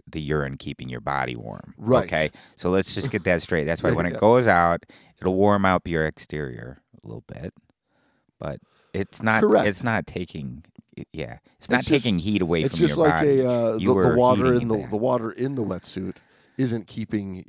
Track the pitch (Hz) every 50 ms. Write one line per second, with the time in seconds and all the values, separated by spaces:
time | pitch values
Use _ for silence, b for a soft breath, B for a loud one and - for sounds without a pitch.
0 | _ - - 80 76 69 76 76 71 67 69 69 - 71 67 - - 64 62 60
1 | 53 69 69 69 64 64 62 57 53 55 50 50 50 - - - 92 113 127 120
2 | 98 85 87 78 78 76 B B B B B B - 87 92 98 92 - - 98
3 | 95 131 - 101 82 95 90 82 - - 90 82 71 76 82 82 - 82 - 80
4 | 85 87 85 - - 107 120 127 123 113 92 87 85 85 85 82 - B B B
5 | B B B _ 87 92 92 92 101 104 101 101 98 95 92 87 - 90 82 80
6 | 78 78 73 - - - - 76 73 65 60 55 58 62 65 - _ _ _ _
7 | _ 55 55 58 - - - - 73 92 - _ _ _ _ _ _ _ _ _
8 | _ _ _ _ _ _ _ _ - 73 71 - b b b b b b - 95
9 | 98 - - - 107 110 110 110 147 104 104 98 95 104 98 - - 120 113 98
10 | 78 - - 90 90 - - 80 69 65 62 69 - _ _ - _ _ _ -
11 | - - - - 69 58 - - b b b b - - 123 123 131 - 156 139
12 | 110 120 98 85 85 107 104 98 90 80 85 82 80 - - 82 175 151 147 175
13 | 160 151 160 160 156 143 139 135 131 123 123 120 117 113 110 113 92 123 127 98
14 | 90 - - 120 123 123 127 - 131 131 123 120 117 113 110 104 98 - 107 104
15 | 113 131 127 120 110 113 - - 123 135 143 127 110 95 92 87 - - - 95
16 | 95 92 - - b b b b b b b - 135 123 113 113 92 - - 110
17 | 110 - - 104 98 98 92 92 -